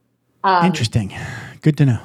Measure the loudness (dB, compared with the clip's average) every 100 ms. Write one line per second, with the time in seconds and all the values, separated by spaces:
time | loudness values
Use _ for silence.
0 | _ _ _ _ 0 2 2 0 -2 -2
1 | -4 -8 -12 -14 -16 -4 0 2 2 2